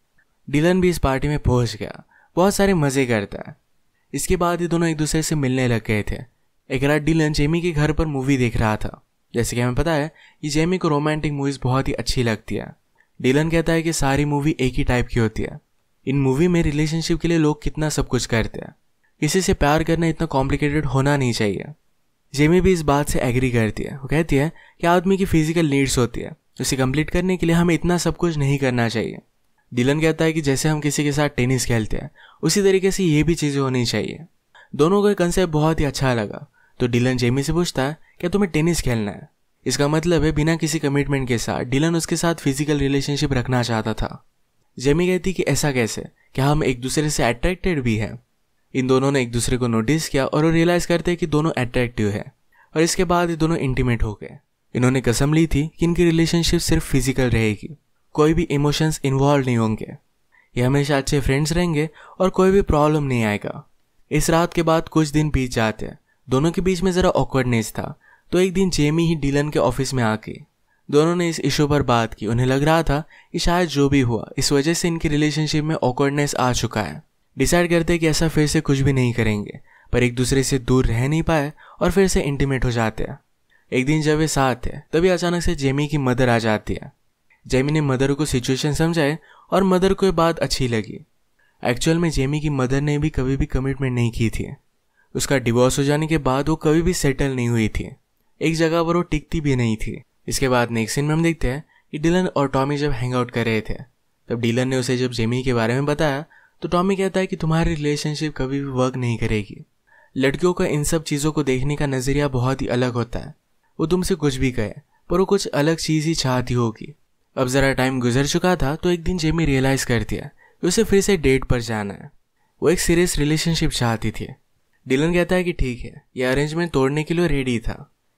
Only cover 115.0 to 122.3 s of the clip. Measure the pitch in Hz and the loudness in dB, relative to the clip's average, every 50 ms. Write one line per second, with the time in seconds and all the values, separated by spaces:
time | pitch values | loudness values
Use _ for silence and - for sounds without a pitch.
115 | _ - 175 180 190 - 202 190 - - - 143 143 160 165 160 - - 156 156 | _ -2 0 0 2 2 2 0 0 -2 -2 0 2 2 0 0 -2 -2 -2 0
116 | 147 165 165 - - 131 127 127 120 - 120 120 120 113 113 - - - 147 _ | 0 -2 -2 -2 0 0 0 0 -2 -2 -2 0 0 -2 -2 -6 -12 -18 -18 _
117 | _ _ _ _ _ _ _ - 131 123 127 139 135 135 127 135 127 131 135 131 | _ _ _ _ _ _ _ -2 -2 0 2 2 2 2 2 2 0 0 0 0
118 | 120 123 117 131 139 - - 170 - 185 180 160 139 131 151 156 - 180 175 170 | 0 0 2 2 0 0 0 0 2 2 2 2 0 -2 -2 -2 -2 -2 -2 0
119 | 160 175 185 180 156 156 156 170 165 143 135 131 131 135 135 127 - - 123 113 | -2 -2 -2 0 0 0 0 0 0 2 2 2 2 2 0 0 0 0 0 0
120 | 107 - 107 - - 147 - _ _ _ _ _ - 175 175 233 220 - 190 196 | 0 -2 -4 -6 -8 -10 -16 _ _ _ _ _ -4 0 0 0 2 4 2 2
121 | 190 - 196 180 139 135 131 131 - - 131 123 113 113 113 107 104 101 95 - | 4 2 0 2 2 2 2 2 2 0 -2 -2 0 -2 -4 -4 -4 -6 -8 -12
122 | - 147 - _ _ _ | -16 -20 -20 _ _ _